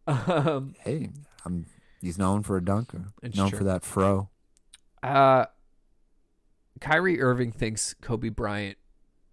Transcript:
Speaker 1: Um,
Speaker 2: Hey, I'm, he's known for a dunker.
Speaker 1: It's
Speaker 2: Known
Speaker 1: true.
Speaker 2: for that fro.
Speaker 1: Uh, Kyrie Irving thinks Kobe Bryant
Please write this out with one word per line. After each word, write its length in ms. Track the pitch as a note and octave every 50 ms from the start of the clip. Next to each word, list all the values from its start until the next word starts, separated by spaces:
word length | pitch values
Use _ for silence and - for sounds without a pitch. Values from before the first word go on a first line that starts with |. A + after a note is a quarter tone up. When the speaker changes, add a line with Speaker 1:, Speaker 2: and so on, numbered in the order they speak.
| _
Speaker 1:
Um, 680 | - D3 B2 - - F3 D#3 C#3 E3 D3+ C3+ C3+ C#3 - -
Speaker 2:
Hey, 300 | - - C3 D#3 B2 G2 - C#3+ C#3+ - _ - -
I'm, 220 | F2 F2+ E2+ D#2+ - - _ _ _ _ -
he's 180 | - F2+ E2+ F#2+
known 240 | G2 F#2 G2 G#2
for 140 | G#2 - G2+
a 80 | F#2+ F2
dunker. 480 | F#2 G2 G#2+ A#2+ - - - F2 G2 - -
Speaker 1:
It's 140 | - B2 G#2
Speaker 2:
Known 140 | G2 G2 G2
Speaker 1:
true. 80 | F#2+ -
Speaker 2:
for 60 | G2
that 200 | G2 F#2 F2+ -
fro. 460 | - - G2 F#2+ G2 G2 F#2+ G2+ G2 _ _ _ _ _ _ _ _ - - _ _ _ _
Speaker 1:
Uh, 440 | - B2 C#3 C#3 C#3 C3+ C3 B2+ A2+ - _ _ _ _ _ _ _ _ _ _ _ _ _ _ _ _ _ _ _ _ _ _ _ _ - -
Kyrie 400 | - C#3 D#3 D#3+ F3+ F#3 E3+ -
Irving 300 | C3+ B2+ B2 B2 B2 A#2
thinks 400 | A#2 - A#2+ A2 G#2+ G#2 - - - -
Kobe 280 | - - A#2+ A2+ A#2+ A#2
Bryant 480 | G#2+ - A#2 G#2 G#2 G#2 G#2 G2 G2 - _ _ _ _ _ _ _ _ _ _